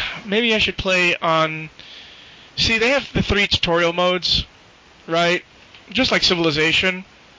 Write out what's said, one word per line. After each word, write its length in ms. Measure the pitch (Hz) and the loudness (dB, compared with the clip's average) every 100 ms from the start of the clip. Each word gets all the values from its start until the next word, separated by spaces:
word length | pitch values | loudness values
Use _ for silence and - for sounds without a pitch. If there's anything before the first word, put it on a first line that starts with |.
| - | -6
<sighs> 180 | - 214 | -10 -2
maybe 280 | 202 233 | 0 2
I 40 | 220 | 2
should 180 | 202 - | 0 -2
play 380 | 196 185 175 170 | 0 2 2 0
on, 540 | 170 160 160 156 156 - - - - - - - - - | 2 2 0 -2 -10 -16 -20 -20 -20 -20 -20 -20 -14 -4
see, 220 | - 208 | 0 2
they 120 | 226 | 2
have 200 | 277 220 | 0 -2
the 100 | - | -4
three 240 | - 202 202 | 0 0 0
tutorial 460 | - - 170 170 | 0 0 2 2
modes, 520 | 175 180 180 - - - - - - - - - | 2 0 0 0 -2 -4 -14 -20 -20 -20 -20 -4
right? 380 | 165 170 180 - - - - - | 0 2 0 -4 -20 -20 -20 -6
Just 200 | 190 262 | -2 0
like 120 | 196 | 2
Civilization. 800 | - 180 165 151 160 160 190 185 190 - - | 2 2 2 2 2 2 0 -4 -10 -20 -20